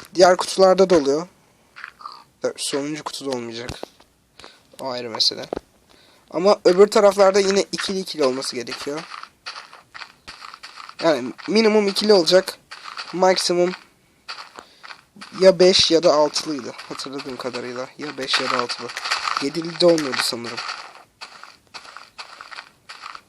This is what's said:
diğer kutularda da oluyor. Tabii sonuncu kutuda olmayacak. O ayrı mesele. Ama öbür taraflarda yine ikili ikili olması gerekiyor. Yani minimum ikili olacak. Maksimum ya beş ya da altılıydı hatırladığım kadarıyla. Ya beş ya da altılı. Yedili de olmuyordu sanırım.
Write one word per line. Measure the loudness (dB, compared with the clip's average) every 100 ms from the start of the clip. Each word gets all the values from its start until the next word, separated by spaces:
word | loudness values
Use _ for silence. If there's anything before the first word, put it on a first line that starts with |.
| -8
diğer | 4 4 4
kutularda | 0 4 6 6 6
da | 4
oluyor. | 4 0 -4 _ _ _ _ -20 -20 -18 -20 -20 -20 _
Tabii | -8 -6
sonuncu | -6 -4 -6 -8
kutuda | -10 -10 -6
olmayacak. | -6 -6 -10 -12 -12 -16 _ _ _ _ _ -20 _ _ -14
O | -10
ayrı | -10 -8
mesele. | -4 -4 -4 -8 -12 -14 _ _ _ _ _ _
Ama | 0 2 4
öbür | 4 6 6
taraflarda | 6 4 6 4 4
yine | 2 0 0
ikili | -4 -6 -6
ikili | -6 -2
olması | -2 -2 -6
gerekiyor. | -8 -10 -12 -10 -10 -12 -16 -20 _ -18 -18 -18 -20 _ -20 -20 _ -20 -20 -20 -20 -20 -20 -18 -4
Yani | 0 0 -4 -10 -2
minimum | 2 4 2 2
ikili | 0 4
olacak. | 4 6 4 2 -6 _ -20 -18 -16 -10
Maksimum | 0 2 2 0 0 0 -2 -14 _ _ _ -18 -18 -18 -20 -20 _ -20 -20 _ -20 -18 4
ya | 6 8
beş | 6 6 4
ya | 4
da | 4
altılıydı | 4 2 -2 -6 -8 -10 -14 -14
hatırladığım | -14 -12 -12 -12 -10
kadarıyla. | -10 -10 -10 -10 -12 -12
Ya | -14 -10
beş | -4 -4
ya | -2
da | -4
altılı. | -6 -8 -12 -12 -8 -6 -6 -4
Yedili | -4 -6 -8 0
de | 2
olmuyordu | 2 0 -4
sanırım. | -4 -6 -8 -10 -12 -12 -16 -20 _ _ -20 -20 -20 _ _ -20 -20 -20 -20 -20 -20 -20 -20 -18 -20 _ -20 -20 -18 -18